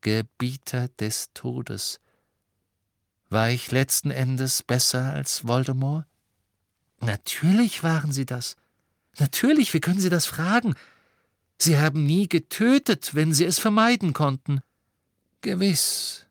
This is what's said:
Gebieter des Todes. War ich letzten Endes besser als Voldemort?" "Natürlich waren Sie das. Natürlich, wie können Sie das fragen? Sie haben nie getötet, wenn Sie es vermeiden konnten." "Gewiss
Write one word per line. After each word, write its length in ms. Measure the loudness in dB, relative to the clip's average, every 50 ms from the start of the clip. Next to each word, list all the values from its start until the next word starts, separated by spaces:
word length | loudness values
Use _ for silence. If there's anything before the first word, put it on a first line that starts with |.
Gebieter 880 | 0 0 -2 -2 -2 -6 _ _ -6 -6 -6 -8 _ -8 -6 -6 -6 -6 _ -6
des 320 | -6 -6 -6 -6 -8 -10 _
Todes. 640 | -10 -10 -8 -8 -8 -8 -10 -8 -8 -8 -10 -10 -12 _ _ _ _ _ _ _ _ _ _ _ _ _ _ _ _ _ _ _ _ _ _ _ _ _ _
War 200 | 0 2 2 2
ich 220 | 0 -2 -4 -2
letzten 400 | 0 0 0 2 0 -2 -2 -4
Endes 500 | -2 -2 -2 -2 -2 -2 -2 -2 -4 -4
besser 500 | -2 -2 0 0 2 0 0 -2 -4 -4
als 360 | -4 -6 -6 -6 -6 -6 -2 0
Voldemort?" 580 | 0 0 2 0 -2 -2 -2 -2 -2 -4 -6 _ _ _ _ _ _ _ _ _ _ _ _ _ _ _ _ _ _ _
"Natürlich 840 | -4 -4 -4 -4 _ -10 -8 0 2 4 4 4 4 2 0 -2 -2
waren 280 | 0 0 0 0 -2 -2
Sie 120 | -2 -4
das. 300 | -4 -6 -8 -8 -10 -12 _ _ _ _ _ _ _ _ _ _ _ _ -2
Natürlich, 540 | -2 -2 0 0 2 4 4 4 2 2 0
wie 80 | -2
können 180 | 0 0 0 0
Sie 100 | 2 2
das 160 | 2 0 0
fragen? 500 | -2 -4 -4 -2 0 0 0 2 0 -4 -4 -6 _ _ _ _ _ _ _ _ _ _ _ _ _ _ _
Sie 200 | 2 4 4 4
haben 280 | 4 2 2 2 2
nie 240 | 2 4 2 2 2
getötet, 880 | 0 -2 -2 _ -4 0 4 4 4 4 4 2 0 0 -2 -4 0
wenn 180 | 0 2 2 2
Sie 120 | 2 2
es 140 | 2 0 0
vermeiden 540 | 0 2 2 4 4 4 2 2 0 -2 0
konnten." 480 | 2 0 0 0 -2 _ -2 -2 -2 -2 _ _ _ _ _ _ _ _ _ _ _ _ _ _ _
"Gewiss 840 | -6 -4 -2 2 2 2 2 2 0 -2 -2 -4 -6 -8 -10 -12 -18 _